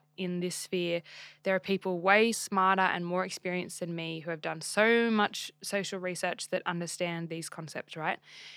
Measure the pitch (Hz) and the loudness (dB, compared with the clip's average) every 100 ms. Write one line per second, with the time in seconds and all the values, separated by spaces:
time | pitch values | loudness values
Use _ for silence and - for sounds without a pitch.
0 | _ - 185 180 180 170 - 185 175 170 | _ -6 -4 -2 -4 -4 -4 -2 0 -2
1 | - - - - - 190 185 196 190 180 | -4 -14 -20 -6 0 0 2 0 0 0
2 | 180 202 226 220 - 196 185 190 185 175 | 6 6 6 2 -2 2 4 6 4 2
3 | 175 180 190 - 185 180 180 - 175 170 | -2 -2 -2 -6 -4 -4 -4 -8 -6 -6
4 | 165 160 160 165 165 160 - - 214 233 | -6 -6 -6 -6 -6 -6 -2 4 6 6
5 | 233 220 208 - - - - 202 190 196 | 6 4 2 0 -10 -10 -4 -4 -2 -4
6 | 180 175 185 - - 185 - 170 170 - | -4 -2 -2 -4 -4 -2 -2 -2 -4 -4
7 | 175 170 165 165 160 - 160 - - - | -4 -2 -6 -6 -8 -10 -10 -10 -10 -6
8 | 156 - - - - | -4 -4 -8 -20 -18